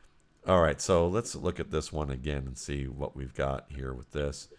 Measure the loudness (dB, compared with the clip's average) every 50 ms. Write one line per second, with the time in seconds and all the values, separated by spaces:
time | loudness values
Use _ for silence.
0 | _ _ _ _ _ _ _ _ 2 6 6 8 8 6 4 2 2 4 6 6
1 | 6 4 2 0 -2 -4 -6 -4 -2 -2 -2 -2 -4 -2 -2 -2 -2 -2 -2 -2
2 | -2 -2 -2 -4 -2 -2 -2 -2 -4 -6 -8 -10 -8 -6 -4 -4 -4 -6 -6 -6
3 | -6 -6 -6 -8 -10 -8 -4 -2 -2 0 -2 -2 -6 -10 -10 -8 -8 -8 -8 -10
4 | -12 -8 -4 -4 -2 -2 -4 -6 -12 -16 -20